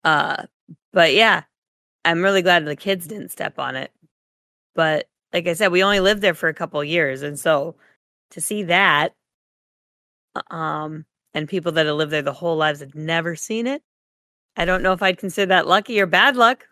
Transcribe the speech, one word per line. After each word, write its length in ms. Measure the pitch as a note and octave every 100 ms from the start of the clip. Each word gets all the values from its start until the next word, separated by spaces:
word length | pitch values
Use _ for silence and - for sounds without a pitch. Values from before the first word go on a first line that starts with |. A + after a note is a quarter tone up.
Uh, 420 | D#3+ D3+ D3 D3 - _ _ D#3 _
but 180 | F#3 E3
yeah, 300 | D#3 A3+ F3 - _ _ _ _ _
I'm 180 | E3 E3+
really 200 | F#3+ G3
glad 240 | F3+ F3 D3+
the 100 | D3
kids 300 | G3 F#3+ E3+
didn't 240 | G#3+ F3+
step 280 | - D#3+ -
on 160 | C3
it. 160 | C3 - _ D#3+ _ _ _ _ _ _
But 340 | - D#3+ D#3 - _ _
like 140 | F3 F3
I 60 |
said, 180 | E3 G3+
we 100 | F3+
only 180 | G3 G3+
lived 200 | F#3 G#3
there 140 | G3
for 160 | D#3+ E3
a 40 |
couple 240 | D#3 E3 D#3
of 40 | D3
years, 360 | E3+ D3 C3
and 160 | D3 D3
so 380 | E3 D3+ C#3 - _ _ _ _ _
to 80 | -
see 220 | - G#3
that, 500 | F3 F3 G3 D3 D#3 _ _ _ _ _ _ _ _ _ _ _ _ - -
um, 560 | E3 D#3 D3+ D#3 D#3 - _ _
and 160 | D#3 D3+
people 240 | F#3 E3
that 140 | D#3+ D3+
have 100 | D3
lived 160 | D3+
there 80 | D3+
the 140 | C#3+
whole 220 | C#3+ F3 D#3+
lives 240 | D#3 C#3+
have 140 | C#3
never 400 | D3+ D#3 E3 E3
seen 320 | D#3+ - A3 A#3+
it, 160 | C#4+ _ _ _ _ _ _ _ -
I 100 | F3
don't 160 | F#3
know 100 | F#3
if 100 | F#3
I'd 140 | F#3+ F3+
consider 300 | G3 E3+ F#3+
that 200 | F#3 D#3+
lucky 320 | F#3+ G#3 A3
or 60 | F#3+
bad 300 | F3+ B3 B3
luck 300 | A#3 C4 _